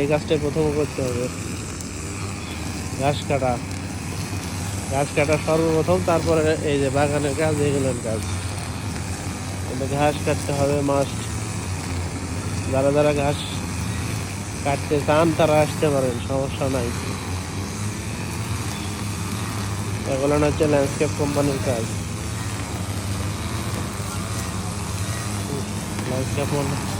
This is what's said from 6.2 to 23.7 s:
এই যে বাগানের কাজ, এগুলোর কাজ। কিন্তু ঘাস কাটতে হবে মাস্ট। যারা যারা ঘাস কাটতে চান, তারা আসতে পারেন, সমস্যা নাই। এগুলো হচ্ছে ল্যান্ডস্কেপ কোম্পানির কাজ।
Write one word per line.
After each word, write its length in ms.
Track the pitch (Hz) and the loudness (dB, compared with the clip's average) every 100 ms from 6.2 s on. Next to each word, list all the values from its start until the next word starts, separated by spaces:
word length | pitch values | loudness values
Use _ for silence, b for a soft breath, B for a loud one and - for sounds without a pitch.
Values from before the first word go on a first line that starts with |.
| 120 160 156 156 151 | 4 4 4 2 2
এই 80 | 143 | 2
যে 80 | 139 135 | 2 4
বাগানের 380 | 147 147 147 139 | 2 2 0 2
কাজ, 120 | 156 151 143 | 2 2 2
এগুলোর 320 | 139 135 123 120 | 2 2 0 -2
কাজ। 140 | 110 95 - - - - - - - - - - - - - - | -2 -2 -4 -4 -4 -6 -6 -4 -4 -4 -4 -4 -6 -6 -6 -4
কিন্তু 200 | 127 131 139 | -2 0 2
ঘাস 200 | 147 147 160 | 2 2 0
কাটতে 260 | 147 - 143 | 0 0 2
হবে 180 | 139 143 139 | 4 4 4
মাস্ট। 300 | 139 135 - - - - - - - 90 90 - - - - - - - | 2 2 -2 -4 -4 -4 -4 -4 -4 -4 -4 -4 -4 -4 -4 -2 -2 0
যারা 180 | 131 139 147 | 4 4 6
যারা 140 | 147 147 | 4 4
ঘাস 160 | 143 147 - - - - - - - - - - - - 143 | 2 0 -2 -4 -4 -4 -2 -2 -2 -4 -4 -6 -6 -4 0
কাটতে 300 | 143 - 151 143 | 0 2 2 4
চান, 180 | 151 165 151 | 6 6 6
তারা 180 | 160 151 | 6 6
আসতে 240 | 147 - 156 | 4 4 4
পারেন, 220 | 139 131 120 - | 4 2 0 0
সমস্যা 360 | 135 135 - 139 131 | 0 0 0 0 0
নাই। 120 | 120 - - 98 - - - 95 - 104 104 - - - - - - - - - 101 - 104 98 104 107 110 110 101 - - - - | 0 -2 -4 -4 -4 -4 -4 -4 -4 -4 -4 -4 -6 -4 -4 -4 -4 -4 -4 -4 -4 -4 -4 -4 -4 -2 -2 -2 -2 -2 -2 -2 0
এগুলো 220 | 135 143 147 151 | 2 4 4 4
হচ্ছে 200 | 143 156 | 4 4
ল্যান্ডস্কেপ 380 | 143 139 - 147 - | 4 4 2 0 2
কোম্পানির 400 | 147 143 143 135 139 | 0 2 2 2 0
কাজ। 160 | 120 110 - - - - - - - - - - - - - - - - - - | 0 0 -4 -4 -6 -4 -4 -4 -4 -4 -4 -4 -4 -2 -2 -2 -2 -4 -2 -2